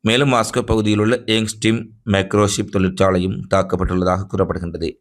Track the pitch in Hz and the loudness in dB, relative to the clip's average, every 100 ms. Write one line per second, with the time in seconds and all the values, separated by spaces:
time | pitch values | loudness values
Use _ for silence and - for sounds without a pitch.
0 | 110 120 139 123 110 123 117 110 104 107 | 2 2 4 2 2 -2 0 0 2 2
1 | 107 120 - 110 110 110 110 113 - - | 2 0 0 0 0 -2 0 0 -4 -12
2 | - 98 95 104 101 101 104 101 95 92 | 0 0 2 2 2 0 -2 0 0 2
3 | 95 92 92 - - 95 92 92 92 92 | 2 2 -2 -6 -2 -2 0 -2 -2 0
4 | 90 92 98 95 87 85 87 82 82 - | 0 -2 -2 -2 -2 -2 -6 -6 -8 -8